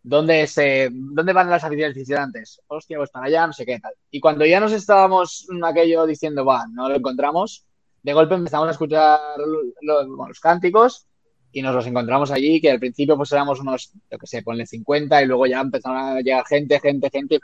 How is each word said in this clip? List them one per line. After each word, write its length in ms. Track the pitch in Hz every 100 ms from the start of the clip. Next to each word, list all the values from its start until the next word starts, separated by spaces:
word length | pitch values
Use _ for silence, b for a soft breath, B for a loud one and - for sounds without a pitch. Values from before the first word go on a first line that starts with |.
dónde 440 | 123 143 160 160 151
se, 420 | - 143 135 131
dónde 420 | 123 135 143 175
van 160 | 185 180
las 140 | 175
aficiones 320 | 156 147 151 135
visitantes?". 640 | 127 143 139 117 110 _ -
"Hostia, 300 | 151 - 156
pues 120 | 139
para 160 | 131 131
allá, 200 | 160 165
no 60 |
sé 120 | 147 120
qué, 140 | 120
tal". 140 | 107 - _
Y 80 | 143
cuando 260 | 156 147 151
ya 140 | 180
nos 120 | 214
estábamos, 760 | 214 196 202 190 185 175 - -
mm, 140 | 180
aquello 420 | 170 160 170 165 160
diciendo, 380 | 147 156 143
"Buah, 240 | 135 127 117
no 220 | 117 131
lo 60 | 139
encontramos", 720 | 131 127 143 160 220 - _ _ _ _
de 100 | 143
golpe 220 | 147 160 185
empezamos 320 | 170 151 160
a 40 |
escuchar 480 | 156 156 151 156 151 151 147
lo, 240 | 151 156 131 -
lo, 260 | 147 151 135 135
bueno, 140 | 131
los 100 | 123
cánticos 640 | 160 175 175 202 240 - _ _ _ _ _
y 80 | 139
nos 140 | 131 127
los 100 | 120
encontramos 460 | 123 117 131 139
allí, 280 | 139 139 160
que 100 | 156
al 80 | 123
principio, 360 | 127 123 143 147
pues, 140 | 143
éramos 260 | 143 143 131
unos, 320 | 139 131 - - -
yo 80 | -
qué 80 | -
sé, 160 | 117
ponle 240 | 110 117 113
cincuenta 560 | 117 110 143 147 151
y 40 | 135
luego 180 | 127 131
ya 140 | 127
empezaron 360 | 135 123 127 127
a 240 | 135 131
llegar 240 | 127 131 123
gente, 320 | 147 147 143
gente, 300 | 143 139 131
gente, 280 | 139 139 151